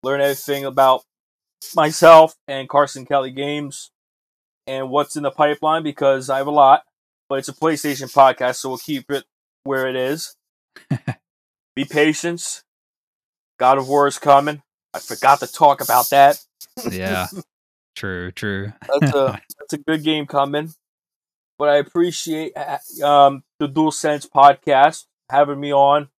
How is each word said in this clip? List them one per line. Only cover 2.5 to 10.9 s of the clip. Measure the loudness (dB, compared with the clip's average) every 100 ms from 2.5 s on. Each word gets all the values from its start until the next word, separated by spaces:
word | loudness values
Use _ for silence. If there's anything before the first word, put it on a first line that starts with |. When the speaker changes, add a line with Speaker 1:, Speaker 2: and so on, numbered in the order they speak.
| -12 -4
Speaker 1:
Carson | -2 -2 -6
Kelly | -4 -4 -4
Games | -8 -8 -8 -10 -16 -20 _ _ _ _ _ _ _ -12
and | -10 -4
what's | -4 -4 -6
in |
the | -8
pipeline, | 0 -2 0 -2 -2
because | -4 -2 0 0 -4
I | -6
have | -2
a |
lot, | 4 6 6 _ _ _ _ _
but | -8
it's | -8
a |
PlayStation | -4 -4 -2 -6 -8 -4
podcast, | 4 4 4 -6 -6
so | -10
we'll | -12
keep | -10 -10 -8
it | -10 _ _ _ _
where | -8 -4 -4
it | -4
is. | -6 -6 -10 _ _ _ _ -20 _